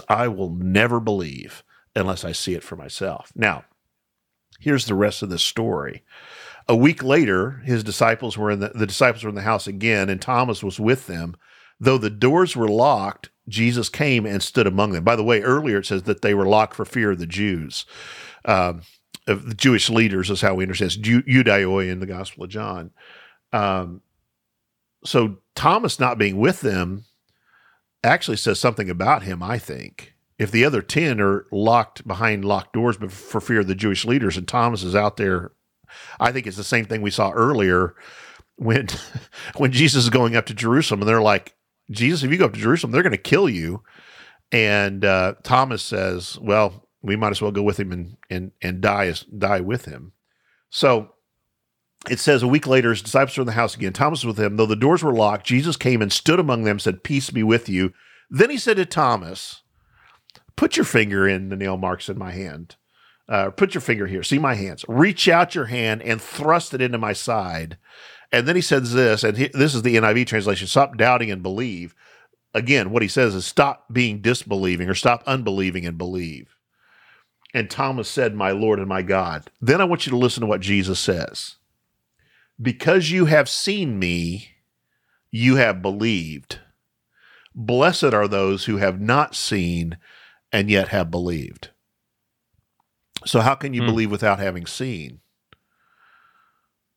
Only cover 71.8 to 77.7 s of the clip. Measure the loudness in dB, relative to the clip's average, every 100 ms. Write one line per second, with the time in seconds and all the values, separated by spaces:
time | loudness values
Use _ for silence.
71.8 | -12 _ _ _ _ _ _ -4 2 2
72.8 | 2 0 0 2 2 0 -2 2 2 0
73.8 | -6 -2 0 0 0 -2 -2 -2 0 -2
74.8 | -2 0 2 0 -2 -4 -2 -2 -2 -4
75.8 | -8 -8 -6 -6 -8 -12 -20 _ _ _
76.8 | _ _ _ _ _ _ _ -6 -6